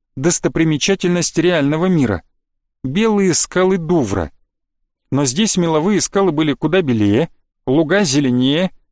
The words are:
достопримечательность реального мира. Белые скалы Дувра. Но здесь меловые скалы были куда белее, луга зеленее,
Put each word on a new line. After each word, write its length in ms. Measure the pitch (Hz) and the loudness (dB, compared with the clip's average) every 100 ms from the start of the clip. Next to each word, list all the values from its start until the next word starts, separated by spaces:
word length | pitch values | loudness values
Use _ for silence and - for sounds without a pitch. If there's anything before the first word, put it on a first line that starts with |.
| _ | _
достопримечательность 1200 | - 147 170 175 160 160 151 - 196 180 180 165 - | -4 -2 -2 -2 0 0 0 -2 0 0 0 -2 -2
реального 480 | 170 170 139 156 185 | 0 2 0 0 0
мира. 360 | 175 123 92 - _ _ _ _ _ | 2 0 -2 -8 _ _ _ _ _
Белые 480 | 131 151 226 208 190 | -6 -2 0 2 2
скалы 460 | 147 - 180 185 190 | 0 -2 0 0 0
Дувра. 520 | 160 175 110 95 80 - _ _ _ _ _ _ - | 0 0 0 -2 -6 -10 _ _ _ _ _ _ -6
Но 140 | 131 | -2
здесь 320 | 143 135 214 - | -2 0 -2 0
меловые 460 | 170 156 170 196 | 0 0 0 0
скалы 300 | - 196 196 | -2 0 0
были 200 | 151 160 | 0 -2
куда 300 | 131 143 185 | -2 -2 0
белее, 480 | 151 117 104 107 165 _ _ _ - | 0 0 2 2 0 _ _ _ -2
луга 380 | 139 151 147 | 0 2 0
зеленее, 680 | 160 135 139 123 131 151 185 - _ | 2 0 2 2 0 0 -2 -6 _